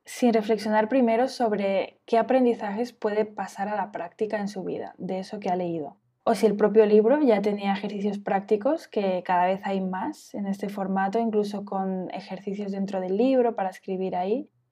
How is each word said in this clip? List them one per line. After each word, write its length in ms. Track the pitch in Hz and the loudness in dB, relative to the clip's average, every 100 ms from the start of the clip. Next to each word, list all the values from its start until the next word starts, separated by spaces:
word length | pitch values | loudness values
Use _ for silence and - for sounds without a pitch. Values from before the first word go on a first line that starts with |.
sin 280 | - - 247 | -14 0 2
reflexionar 560 | 220 208 214 214 214 220 | 4 2 0 2 2 4
primero 400 | 269 233 226 254 | 2 4 2 0
sobre 720 | - 226 208 196 190 - _ - | 0 0 0 0 0 -2 _ 0
qué 120 | 233 | 2
aprendizajes 760 | 226 262 240 226 208 202 247 | 4 4 4 2 -4 -4 -6
puede 320 | - 214 208 | -4 -2 0
pasar 440 | 214 208 190 - 202 | -2 -4 -10 -6 -4
a 80 | 208 | -4
la 160 | 185 | -4
práctica 460 | 165 170 - 214 214 | -8 -10 -6 -4 -4
en 100 | 202 | -4
su 160 | 196 | -6
vida 320 | 175 - - - | -6 -8 -10 -10
de 220 | 185 185 | -8 -6
eso 180 | 190 202 | -8 -8
que 100 | 202 | -4
ha 60 | |
leído. 400 | 180 175 165 143 - _ _ | -2 -2 -6 -8 -14 _ _
O 100 | - | -2
si 120 | 226 220 | 2 2
el 100 | 202 | 4
propio 300 | 214 220 208 | 4 6 8
libro 360 | 214 220 294 | 6 6 4
ya 180 | 277 202 | 4 4
tenía 340 | 208 202 196 | 2 -2 -2
ejercicios 440 | 196 208 202 202 202 | -2 -4 -4 -4 -4
prácticos, 680 | - 196 196 214 254 330 - | -2 -2 0 0 2 -2 -4
que 340 | 220 196 180 | -2 0 -2
cada 220 | 180 180 180 | 0 2 2
vez 140 | 190 | 0
hay 180 | 196 196 | -2 -2
más 540 | 190 185 302 - - | -2 -4 -6 -8 -12
en 140 | - 196 | -8 -4
este 200 | 196 196 | -4 -4
formato, 520 | 202 196 190 196 226 | -4 -2 0 0 0
incluso 440 | 226 214 202 202 | 0 0 -2 -4
con 460 | 202 196 190 185 180 | -6 -4 -4 -4 -6
ejercicios 640 | 190 - 190 208 202 202 | -10 -10 -10 -8 -8 -6
dentro 280 | 196 196 196 | -6 -4 -4
del 160 | 185 196 | -2 0
libro 380 | 262 262 233 | 2 4 2
para 160 | 226 190 | 0 -6
escribir 460 | 185 - 185 190 185 | -6 -8 -4 -4 -2
ahí. 340 | 190 254 - _ _ | -2 -4 -6 _ _